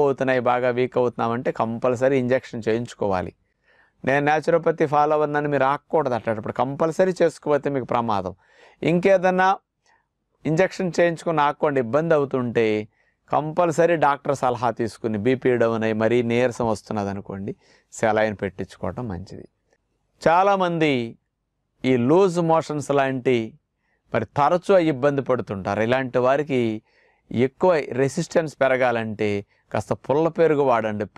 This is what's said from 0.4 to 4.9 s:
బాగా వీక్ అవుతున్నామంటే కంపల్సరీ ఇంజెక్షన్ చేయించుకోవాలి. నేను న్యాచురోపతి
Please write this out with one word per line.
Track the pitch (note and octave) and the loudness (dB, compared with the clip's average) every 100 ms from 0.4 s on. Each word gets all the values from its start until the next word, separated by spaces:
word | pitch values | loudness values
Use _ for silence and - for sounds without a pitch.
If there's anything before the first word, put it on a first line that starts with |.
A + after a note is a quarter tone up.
బాగా | B2 B2 B2+ | 2 2 0
వీక్ | B2 B2+ - | 0 0 0
అవుతున్నామంటే | B2 - A#2 A#2 C3+ - | 0 0 -2 -2 -4 -2
కంపల్సరీ | A2+ A#2 B2+ A#2+ C3 C#3 | -4 -2 -2 0 2 2
ఇంజెక్షన్ | B2 B2+ - A#2+ A2 | 2 -2 -2 -8 -4
చేయించుకోవాలి. | A2+ A#2+ - G#2 F#2 F2 - _ _ _ _ _ _ | -2 -4 -6 -2 -2 -4 -10 _ _ _ _ _ _
నేను | - C#3 C#3+ | -2 0 0
న్యాచురోపతి | D#3 D3 E3+ E3 E3 D#3 | 0 0 0 0 0 0